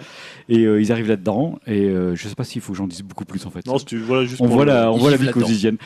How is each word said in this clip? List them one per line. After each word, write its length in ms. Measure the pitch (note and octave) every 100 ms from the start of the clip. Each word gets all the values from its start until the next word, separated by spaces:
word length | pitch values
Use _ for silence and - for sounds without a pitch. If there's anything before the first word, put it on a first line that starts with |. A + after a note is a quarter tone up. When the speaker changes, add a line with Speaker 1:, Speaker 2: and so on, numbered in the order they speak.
| - - - - -
Speaker 1:
Ouais. 60 | A#2
Speaker 2:
Et, 40 | A2
euh, 140 | G#2+
ils 120 | G#2+
arrivent 160 | A#2 A2
là-dedans. 500 | G#2+ F#2 G#2 E3 - -
Et, 60 | G#2 G2+
euh, 260 | F#2 F2+ F2
je 100 | G#2
sais 60 | G#2
pas 100 | B2+
s'il 160 | A#2
faut 100 | -
que 60 | F#2
j'en 100 | F#2+
dise 140 | F2
beaucoup 240 | G2 - G2
plus 200 | F#2+ F#2+
en 40 |
fait. 180 | F2+ G#2
Speaker 1:
Non, 100 | C3+
si 60 | C#3
tu, 120 | A2+
voilà, 260 | A2 C3
juste 160 | B2+ B2+
Speaker 2:
On 60 | B2
Speaker 1:
pour 100 | A#2
Speaker 2:
voit 80 |
Speaker 1:
le 80 | C#3+
Speaker 2:
la, 220 | B2+ A2+
on 20 | A2+
Speaker 3:
Ils 60 |
Speaker 2:
voit 100 | C#3
la 60 | C#3
Speaker 3:
vivent 60 |
Speaker 2:
vie 40 | C3
Speaker 3:
là-dedans. 120 | A#2+ A2+
Speaker 2:
quotidienne. 320 | A2 A2 A2